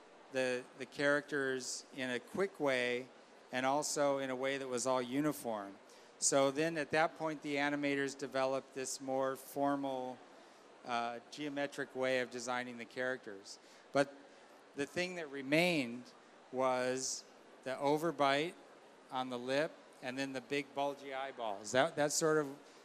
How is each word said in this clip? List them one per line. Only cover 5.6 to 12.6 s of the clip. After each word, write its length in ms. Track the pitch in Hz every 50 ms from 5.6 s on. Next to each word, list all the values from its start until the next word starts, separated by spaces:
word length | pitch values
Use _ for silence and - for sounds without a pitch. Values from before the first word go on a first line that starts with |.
| 98 98 95 - - - - - - - - -
So 320 | - - 151 139 139 139
then 260 | 131 143 156 165 170
at 140 | 160 143 -
that 260 | - 156 165 165 -
point, 240 | - 160 160 156 143 -
the 120 | 151 143
animators 640 | 139 143 147 147 147 147 143 143 139 139 139 135
developed 580 | - 143 131 123 135 131 131 135 135 131 - -
this 240 | 135 131 127 - -
more 360 | 139 135 131 135 135 131 135
formal, 840 | 131 - - - 143 139 143 143 139 139 135 131 127 127 127 127 123 - - - - - - - - - - - - -
uh, 280 | 123 120 117 117 120 120 117 - -
geometric 640 | - 147 151 147 139 143 143 139 - 143 135 117 -
way 240 | 131 131 131 131 127
of 120 | 123 117
designing 460 | 120 123 117 127 123 123